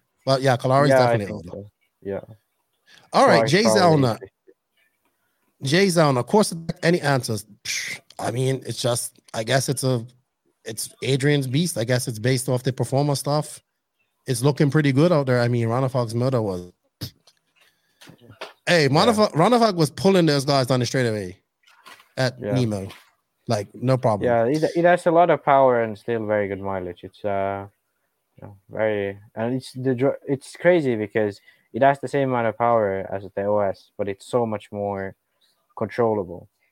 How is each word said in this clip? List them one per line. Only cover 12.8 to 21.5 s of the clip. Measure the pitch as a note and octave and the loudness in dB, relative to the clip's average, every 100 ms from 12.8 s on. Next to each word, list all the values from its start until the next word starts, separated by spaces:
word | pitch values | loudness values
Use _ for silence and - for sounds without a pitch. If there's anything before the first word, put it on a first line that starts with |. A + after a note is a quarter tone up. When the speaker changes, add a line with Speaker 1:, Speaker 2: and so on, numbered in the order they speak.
| B2 C3 D3 | -2 -2 0
Speaker 1:
stuff. | C3+ C#3 D3+ D#3 - _ _ _ _ _ _ - | -2 -2 -4 -4 -12 _ _ _ _ _ _ -6
It's | A#2+ | -2
looking | C#3 C3 D3 | 0 2 2
pretty | D#3 C#3+ | 2 2
good | C3 F3 | 4 4
out | D#3 C3+ | 2 2
there. | B2 | 0
I | A#2+ | 2
mean, | A#2+ A2+ | 0 0
Ronafog's | A#2+ C3 B2+ A#2 | -2 -2 -2 -4
motor | A#2 C3 B2+ | -2 -2 0
was, | G#2+ F2+ F2+ _ _ - - - _ _ _ _ _ _ _ _ - - A#2 - - - - | -2 -4 -10 _ _ -18 -18 -18 _ _ _ _ _ _ _ _ -20 -20 -20 -20 -20 -8 0
hey, | E3+ | 2
Speaker 2:
Yeah. | C#3 | 4
Speaker 1:
Ronafog, | D3+ A3+ G#3+ G#3+ | 4 4 2 2
Ronafog | C#3+ F#3+ B3 A3+ F3 | 2 2 4 2 2
was | D3 | -2
pulling | - F#3+ F#3+ E3 | 0 2 4 4
those | C#3+ C3+ | 2 0
guys | C#3 B2+ | 0 2
down | B2+ | 0
the | A#2+ | 0
straightaway | C3+ A#2+ G#2+ F#2 F#2+ _ | -2 -2 -4 -8 -12 _